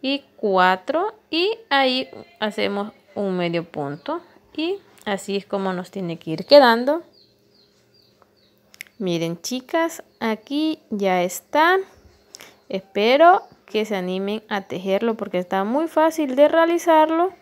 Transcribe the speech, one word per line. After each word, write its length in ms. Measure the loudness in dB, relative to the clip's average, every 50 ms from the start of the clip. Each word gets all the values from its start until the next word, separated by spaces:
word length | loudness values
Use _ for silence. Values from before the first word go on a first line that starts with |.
y 200 | -4 -4 -4 -4 _ _ _
cuatro, 760 | -6 -4 0 2 4 4 4 2 0 -4 -4 -4 -2 -4 -4 -8 _ _ _
y 280 | -4 -2 -2 -2 -2 -6 -6 _
ahí 400 | 0 0 2 2 0 -2 -6 -8 -12 -20 -20 -20 _ _
hacemos 540 | -6 -6 -4 -2 -4 -2 -2 -4 -6 -8 -12 _ _ _ -8
un 200 | -6 -4 -4 -2
medio 280 | -2 -4 -2 -4 -4 -6
punto 560 | -8 -10 -10 -8 -8 -10 -10 _ -8 -8 -8 -10 _ _ _ _ _ _
y 240 | -8 -6 -6 -6 -8 _ _ _ -14 -8
así 320 | -8 -8 -8 -6 -6 -8
es 100 | -8 -6
como 260 | _ -6 -6 -4 -4
nos 180 | -6 -6 -10 -12
tiene 280 | -12 -10 -8 -8 -10 -10
que 120 | -8 -8
ir 160 | -8 -8 2
quedando. 560 | 6 8 8 8 8 4 4 0 -2 -2 -4 -6 _ _ _ _ _ _ _ _ _ _ _ _ _ _ _ _ _ _ _ _ _ _ _ _ _ _ _ _ _ _ _ _ _ -20 _ -20 _ _ _
Miren, 420 | -4 -2 -2 -2 -2 -4 -6 -8
chicas, 640 | -8 -8 -8 -8 -8 -4 -2 -2 -2 -2 -4 -10 -20 _ _ _
aquí 580 | -4 -4 -4 -6 _ -8 -6 -4 -2 -4 -4 -6 _ _
ya 320 | -6 -4 -2 0 0 0
está. 560 | -2 -4 -6 -10 _ _ 2 2 4 4 4 2 -2 -6 -18 -20 _ -20 _ _ _ _ _ -20 -20 -20 _ _ _ _
Espero 760 | -10 -10 -10 _ _ 0 2 2 4 6 8 6 6 6 0 -8 -20 _ _
que 200 | -6 -4 -4 -4
se 120 | -2 -4
animen 480 | -6 -4 -4 -4 -4 -4 -4 -6 -6 -6 -6
a 120 | -6 -6
tejerlo 560 | -6 _ -10 -8 -4 -2 -2 0 0 -2 -2
porque 220 | -4 -6 -4 -4 -4
está 260 | -4 -2 -2 -2 -2
muy 240 | -2 -2 -2 -4 -2
fácil 480 | 0 2 2 2 2 0 -4 -2 4
de 100 | 4 4
realizarlo. 880 | 4 6 4 2 2 2 0 2 4 4 4 4 4 2 0 0 -2 -4 _